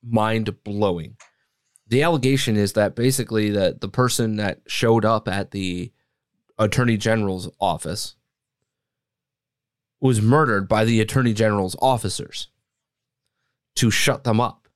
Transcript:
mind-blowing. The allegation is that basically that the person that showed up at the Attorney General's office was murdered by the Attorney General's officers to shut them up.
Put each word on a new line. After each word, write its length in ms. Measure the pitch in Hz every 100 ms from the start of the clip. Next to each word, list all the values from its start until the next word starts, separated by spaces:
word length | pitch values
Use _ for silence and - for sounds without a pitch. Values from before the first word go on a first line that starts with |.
mind-blowing. 1120 | 120 113 107 113 107 - - 101 104 87 78 - - _ _ _ _ _ _
The 140 | 117
allegation 540 | 160 165 123 135 131 107
is 180 | 101
that 200 | - 104
basically 560 | - 123 135 117 110 107
that 300 | 104 92 -
the 80 | 98
person 480 | 113 127 - 113 107
that 240 | 104 - _
showed 360 | - 117 113
up 220 | 107 110 -
at 240 | 95 -
the 420 | 101 95 90 90 _ _ _ _ _ _ -
Attorney 380 | 107 117 120 110
General's 540 | 110 113 104 92 90 -
office 540 | 101 165 - 107 - - _ _ _ _ _ _ _ _ _ _ _ _ _ _ _ _ _ _
was 200 | 135 117
murdered 460 | 107 143 147 101 98
by 180 | 110
the 160 | 113 113
Attorney 320 | 110 135 123
General's 440 | 107 110 104 92 -
officers 680 | 131 123 104 - - - - _ _ _ _ _ _ _ _ _ _ _ _ -
to 140 | 120
shut 340 | - - 127
them 160 | 120 110
up. 260 | 120 - _